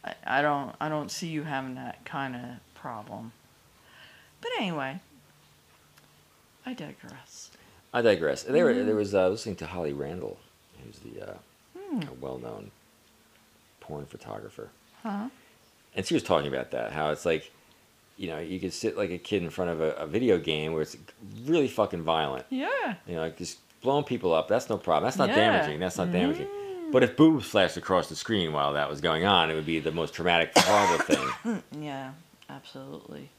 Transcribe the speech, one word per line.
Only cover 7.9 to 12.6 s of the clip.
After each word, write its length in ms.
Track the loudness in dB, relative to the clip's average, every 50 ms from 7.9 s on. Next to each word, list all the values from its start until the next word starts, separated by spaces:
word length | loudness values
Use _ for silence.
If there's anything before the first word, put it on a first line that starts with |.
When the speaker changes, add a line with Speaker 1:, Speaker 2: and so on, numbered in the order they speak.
| 0
Speaker 2:
I 80 | 4
digress. 400 | 6 6 6 6 4 2 2 0 -2
There, 220 | 2 4 6 6 6 6
Speaker 1:
Mm-hmm. 120 | 4 4
Speaker 2:
there 80 | 2 2
was, 180 | 2 2 4 4
uh, 140 | 6 6 6
listening 260 | 4 2 -4 -8 -6
to 100 | -6 -8
Holly 260 | -8 -6 -4 -2 -2 -2
Randall, 460 | -4 -6 -6 -6 -8 -8 -8 -10 -12 -18 _ _ _ _ _ -20 -20 -20
who's 160 | -20 -20 -18
the, 300 | -18 -16 -14 -14 -14 -14
uh, 20 | -14 -16 -18 _ _ _ _ _ _
Speaker 1:
Hmm. 240 | -18 -10 -4 -4 -4 -4 -4
Speaker 2:
a 40 | -8 -10
well-known 520 | -8 -8 -8 -8 -8 -10 -10 -12